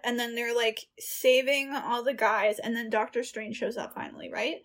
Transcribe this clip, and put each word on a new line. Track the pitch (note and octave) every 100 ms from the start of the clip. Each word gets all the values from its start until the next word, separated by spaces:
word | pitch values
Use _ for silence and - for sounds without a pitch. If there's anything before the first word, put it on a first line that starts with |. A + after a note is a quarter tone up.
and | A#3+ A#3+
then | A#3+
they're, | A#3 A#3+ A#3+
like, | A3+ A3 - -
saving | - - C4 B3+ C4 C#4 C#4
all | C#4 - A#3+
the | A#3+
guys, | A#3+ A3 G#3+ G#3 G#3+
and | -
then | A#3 A3+
Doctor | G#3+ A3 A#3+
Strange | B3 - G#3+ G#3+
shows | G3 A#3+
up | -
finally, | - C#2+ - E2+
right? | - A#3+ E4